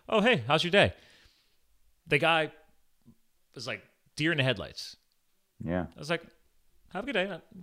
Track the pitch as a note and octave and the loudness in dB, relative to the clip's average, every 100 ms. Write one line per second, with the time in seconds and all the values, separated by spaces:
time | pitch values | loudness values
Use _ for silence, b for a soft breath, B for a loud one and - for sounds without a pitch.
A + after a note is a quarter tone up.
0 | B A3 G#3+ G3+ A2 D#3 F3 G3 A#2 - | B 2 4 2 2 0 4 4 4 2
1 | b b b b b b _ _ _ _ | b b b b b b _ _ _ _
2 | - D3 D#3+ E3 D3+ - _ _ _ _ | -2 0 2 2 0 -8 _ _ _ _
3 | _ _ _ _ _ - A#2 G#2 - _ | _ _ _ _ _ -14 -8 -10 -10 _
4 | _ - D3+ D#3+ C3 G2+ D2+ - - - | _ -4 -2 0 0 -2 -6 -12 -16 -18
5 | _ _ _ _ _ - E2 F2+ D#2+ - | _ _ _ _ _ -10 -4 -2 -4 -8
6 | D3 E3+ - _ _ _ _ _ _ F3+ | -8 -8 -8 _ _ _ _ _ _ -12
7 | A#3+ A3 G3 E3 - F#3 | -6 -4 -4 -6 -16 -20